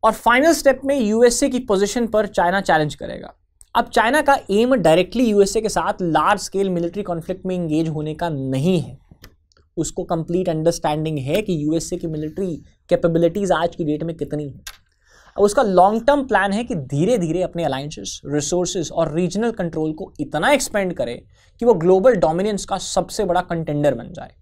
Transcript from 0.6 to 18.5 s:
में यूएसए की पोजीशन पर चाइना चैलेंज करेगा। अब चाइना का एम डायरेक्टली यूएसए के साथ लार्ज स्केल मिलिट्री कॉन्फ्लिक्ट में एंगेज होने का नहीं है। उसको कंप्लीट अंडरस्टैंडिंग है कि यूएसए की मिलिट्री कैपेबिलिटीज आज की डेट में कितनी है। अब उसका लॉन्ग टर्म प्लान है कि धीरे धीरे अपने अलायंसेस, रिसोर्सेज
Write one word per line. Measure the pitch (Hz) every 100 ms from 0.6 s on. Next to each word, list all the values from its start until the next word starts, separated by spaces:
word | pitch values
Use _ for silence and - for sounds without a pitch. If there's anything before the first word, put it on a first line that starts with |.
| 269 262 269
में | 285
यूएसए | 208 220 240 233 277
की | 247
पोजीशन | 262 190 196 247 226
पर | 214 208
चाइना | - 175 190
चैलेंज | 190 160 151 -
करेगा। | - - - - _ _ _ -
अब | 247
चाइना | - 220 294
का | 285 277 -
एम | 202 240 254
डायरेक्टली | 165 165 180 220
यूएसए | 247 202 196 220
के | 214
साथ | 175 170 208
लार्ज | 180 156 165 202
स्केल | - 190 196
मिलिट्री | 175 170 185
कॉन्फ्लिक्ट | 202 165 165 185 185
में | 180
एंगेज | 170 151 160
होने | 156 151
का | 151 170
नहीं | 143 131 131 160 180
है। | 131 - _ - - _ _ _ _ -
उसको | 156 -
कंप्लीट | 180 165 156 175 180
अंडरस्टैंडिंग | 160 160 170 156 151 156 151
है | 131 175
कि | 214 170
यूएसए | 151 160 - 175
की | 170
मिलिट्री | 156 156 156 196 151 - _ _
कैपेबिलिटीज | 175 175 165 170 180 196
आज | 160 170 -
की |
डेट | 160 151
में | 165 165
कितनी | 143 147 147
है। | 127 - - _ _ _ _ _ -
अब |
उसका | 202 240
लॉन्ग | 233 180 190 220 226
टर्म | 285 277
प्लान | 208 196
है | 202
कि | 240 196
धीरे | 127 143 190 247
धीरे | 170 170
अपने | 175 170
अलायंसेस, | 156 131 147 160 202 - 151
रिसोर्सेज | 147 143